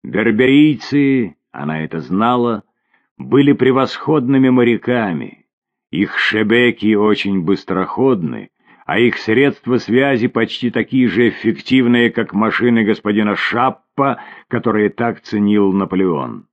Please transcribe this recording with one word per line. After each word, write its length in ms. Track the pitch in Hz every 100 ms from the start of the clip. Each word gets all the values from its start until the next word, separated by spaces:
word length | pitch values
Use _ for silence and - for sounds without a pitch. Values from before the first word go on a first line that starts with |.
Берберийцы, 1300 | - - 113 110 127 139 151 131 - 143 139 135 104 - _
она 320 | - 73 78
это 160 | 78 82
знала, 640 | 73 92 113 123 120 107 - _ _ _ _ _
были 360 | - 131 143
превосходными 960 | 143 131 131 131 - - 156 123 135 131
моряками. 960 | 127 120 110 - 123 107 78 60 - _ _ _ _ _
Их 260 | 82 101 -
шебеки 800 | - 107 107 117 123 - 107 104
очень 460 | 107 101 101 98
быстроходны, 1080 | 82 95 - 92 92 - 131 117 78 58 - _ _ _ -
а 140 | 87
их 180 | 120 -
средства 600 | - 110 139 - - 123
связи 500 | - 120 139 131 117
почти 440 | - 113 - 120
такие 360 | 117 110 131 123
же 220 | 90 117
эффективные, 800 | - 117 - - 131 120 120 117
как 220 | - 110
машины 500 | 98 110 - 120 117
господина 520 | 107 104 104 104 104 95
Шаппа, 840 | - 113 131 127 _ - 139 - - - _
которые 420 | 117 120 107 104
так 320 | - 117 98
ценил 500 | - 107 101 104 98
Наполеон. 760 | 95 92 92 92 78 62 53 _